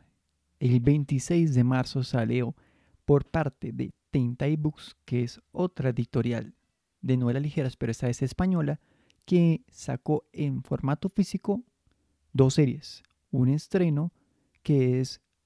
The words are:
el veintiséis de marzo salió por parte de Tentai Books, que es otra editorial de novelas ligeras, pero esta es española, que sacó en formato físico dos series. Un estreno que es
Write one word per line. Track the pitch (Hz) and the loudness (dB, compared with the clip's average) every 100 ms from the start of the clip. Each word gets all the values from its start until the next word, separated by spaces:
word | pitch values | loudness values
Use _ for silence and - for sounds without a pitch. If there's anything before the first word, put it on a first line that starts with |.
| _ _ _ _ _ _ | _ _ _ _ _ _
el | 123 123 | 2 4
veintiséis | 123 147 139 135 - 175 160 127 | 4 2 0 -2 0 2 4 4
de | 123 | 2
marzo | 127 - 139 | 2 -2 -4
salió | 127 127 113 123 120 - _ _ _ _ | -2 -2 0 -2 -4 -8 _ _ _ _
por | - 143 - | 2 2 2
parte | 165 147 - - | -2 -4 -6 -10
de | 123 123 - _ | -8 -8 -10 _
Tentai | 143 120 123 139 156 | -2 -2 -2 -2 0
Books, | 151 - - - | -2 -4 -14 -20
que | - 123 | -6 -4
es | 117 - _ | -4 -8 _
otra | - 180 - 131 | -4 -4 -2 -2
editorial | 120 117 127 117 117 110 - _ _ _ _ | -2 -2 -2 -2 -4 -8 -16 _ _ _ _
de | 131 127 | 0 0
novelas | 120 127 | 2 0
ligeras, | 147 156 131 - | -2 -2 -4 -4
pero | - | -6
esta | - 123 | -4 -4
es | 123 | -2
española, | 131 - 185 175 143 147 _ _ _ _ - | -4 -2 0 0 -2 -4 _ _ _ _ 0
que | 180 170 156 - | 4 4 2 -4
sacó | - - 127 - 151 - | -16 -10 -8 -2 -4 -4
en | - 147 127 | -6 -4 -4
formato | - - 131 143 190 | -6 -4 -2 -2 -2
físico | - 185 - - 202 - _ _ _ _ _ _ | -2 -2 -2 -4 -4 -6 _ _ _ _ _ _
dos | 127 131 | 2 4
series. | 160 135 139 - - _ _ _ | 4 2 0 -12 -20 _ _ _
Un | - 127 | 0 2
estreno | 151 - 190 170 147 170 - _ _ _ _ | 0 -2 0 0 0 -4 -8 _ _ _ _
que | - 143 127 127 | 0 2 4 2
es | 131 - _ _ | -2 -8 _ _